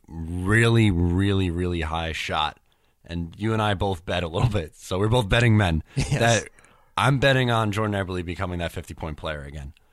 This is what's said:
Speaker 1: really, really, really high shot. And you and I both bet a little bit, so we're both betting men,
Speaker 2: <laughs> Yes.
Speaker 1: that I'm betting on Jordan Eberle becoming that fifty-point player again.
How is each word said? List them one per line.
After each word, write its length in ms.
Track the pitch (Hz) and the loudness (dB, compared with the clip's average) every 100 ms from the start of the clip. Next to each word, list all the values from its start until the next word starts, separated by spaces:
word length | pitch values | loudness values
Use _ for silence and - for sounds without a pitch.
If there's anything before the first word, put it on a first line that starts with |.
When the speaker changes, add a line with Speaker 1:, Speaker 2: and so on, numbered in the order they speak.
| - | -14
Speaker 1:
really, 840 | 82 82 90 92 110 117 117 107 | -10 -8 -4 2 4 4 4 4
really, 600 | 85 87 87 98 98 92 | 4 2 2 2 2 0
really 320 | 85 90 87 | 0 -2 -2
high 300 | 78 82 82 | -2 -4 -6
shot. 460 | 78 - 85 78 - _ _ _ _ | -6 -4 -2 -2 -6 _ _ _ _
And 300 | - 85 85 95 | -10 -8 -8 -4
you 140 | 107 | -2
and 100 | 110 | 0
I 120 | 107 | 0
both 300 | 95 101 92 | 0 -2 -4
bet 180 | - 90 | -4 -4
a 60 | 85 | -2
little 200 | 82 120 | 0 0
bit, 280 | 104 78 - | 0 -4 -12
so 220 | - 92 | -6 -2
we're 100 | 107 | 2
both 200 | 123 98 | 2 2
betting 280 | 117 117 107 | 4 6 6
men, 260 | 98 80 - | 4 0 -2
Speaker 2:
<laughs> 60 | |
Yes. 240 | - - 135 | -6 -2 0
Speaker 1:
that 300 | 117 113 - _ _ _ _ - | 2 2 -2 _ _ _ _ -2
I'm 220 | 110 139 | 2 2
betting 320 | 139 131 123 | 4 2 2
on 220 | 113 110 | 2 0
Jordan 220 | 101 107 | 0 -2
Eberle 300 | 101 95 90 | -2 -2 -4
becoming 360 | 87 87 95 90 | -6 -6 -4 -4
that 120 | 85 | -6
fifty-point 440 | - 80 - 82 73 | -8 -12 -10 -10 -8
player 260 | 80 76 | -8 -8
again. 300 | 71 73 69 - _ | -10 -14 -14 -18 _